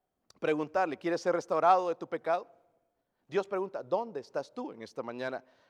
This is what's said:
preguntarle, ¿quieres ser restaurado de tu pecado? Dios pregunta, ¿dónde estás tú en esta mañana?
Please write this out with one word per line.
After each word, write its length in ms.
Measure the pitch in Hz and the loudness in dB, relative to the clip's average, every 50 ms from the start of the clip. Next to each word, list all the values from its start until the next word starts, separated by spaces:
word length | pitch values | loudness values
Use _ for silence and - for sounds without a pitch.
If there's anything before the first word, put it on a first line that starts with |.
| _ _ _ _ _ - _ _ | _ _ _ _ _ -20 _ _
preguntarle, 560 | - 156 156 151 156 147 - 185 190 165 135 | 0 0 2 0 -2 0 0 0 0 0 -2
¿quieres 240 | - - 170 175 165 | -2 0 0 0 2
ser 120 | - 185 175 | 2 2 0
restaurado 540 | 170 - - 180 160 156 170 190 185 180 | 0 0 0 2 4 6 8 8 6 4
de 80 | 175 165 | 0 -2
tu 100 | - 196 | -4 -6
pecado? 400 | - 175 156 - 160 165 180 220 - - _ _ _ _ _ _ _ _ _ _ _ _ _ _ | -8 -8 -4 -2 0 -2 -2 -2 -8 -18 _ _ _ _ _ _ _ _ _ _ _ _ _ _
Dios 220 | - 139 196 190 | -4 -2 -2 -2
pregunta, 340 | 196 208 185 196 196 - - | 0 -2 -4 -4 -4 -6 -8
¿dónde 380 | 127 123 170 202 233 233 185 139 | -2 -2 -2 -2 -2 -4 -8 -10
estás 340 | 123 - - 151 139 - - | -10 -6 -6 -6 -6 -6 -8
tú 200 | 247 247 302 - | -10 -10 -10 -10
en 80 | 113 | -12
esta 200 | 110 - - - | -14 -10 -10 -8
mañana? 400 | 117 120 120 123 127 131 131 - - _ _ _ _ _ | -8 -6 -6 -4 -4 -4 -4 -6 -10 _ _ _ _ _